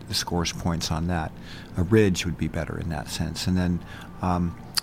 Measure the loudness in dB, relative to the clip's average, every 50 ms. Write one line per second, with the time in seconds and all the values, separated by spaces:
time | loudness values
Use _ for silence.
0 | -6 -4 -4 -4 -2 0 0 0 0 0 -2 -2 -2 0 0 0 0 -2 0 0
1 | 0 0 0 0 -2 -2 -6 -10 -12 -12 -12 -12 -12 -6 -2 -2 2 6 8 8
2 | 8 8 6 2 0 -2 -2 -2 -2 -2 0 -2 -2 -2 -4 -4 -4 -4 -4 -4
3 | -4 -6 -4 -4 -2 -2 -2 -2 0 2 2 4 4 2 2 0 -2 -6 -12 -14
4 | -14 -14 -8 -4 0 0 2 2 2 0 -2 -6 -10 -8 -6 -4